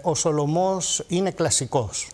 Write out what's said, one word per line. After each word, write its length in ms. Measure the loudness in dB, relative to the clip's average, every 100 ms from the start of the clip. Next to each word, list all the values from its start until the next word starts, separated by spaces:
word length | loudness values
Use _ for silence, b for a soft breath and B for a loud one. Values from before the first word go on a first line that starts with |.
ο 140 | -2 0
Σολωμός 880 | 2 2 2 2 2 0 -2 -4 -2
είναι 240 | 0 0
κλασικός. 760 | 0 0 0 0 0 -2 -6 -10